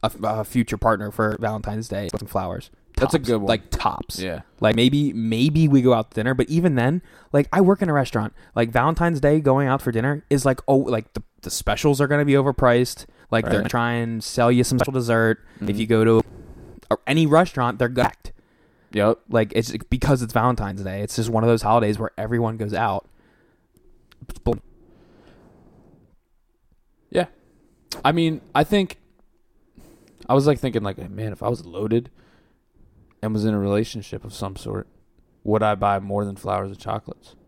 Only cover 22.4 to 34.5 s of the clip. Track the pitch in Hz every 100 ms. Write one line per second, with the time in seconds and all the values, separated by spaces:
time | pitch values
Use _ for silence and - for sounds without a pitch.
22.4 | 117 113 107 98 110 98 - _ _ _
23.4 | _ _ _ _ _ - _ _ - -
24.4 | - 117 - _ _ _ _ _ - _
25.4 | - _ _ _ _ _ _ _ _ _
26.4 | _ _ _ _ _ _ _ - 175 _
27.4 | _ _ _ _ _ - 139 165 165 160
28.4 | - 131 156 202 190 - _ _ _ _
29.4 | _ _ _ - - - _ _ - 135
30.4 | 139 139 131 113 104 95 87 98 110 95
31.4 | 107 120 85 87 107 117 123 _ _ _
32.4 | _ _ _ _ - _ _ _ 110 107
33.4 | 107 107 98 101 117 113 98 - 107 104
34.4 | 98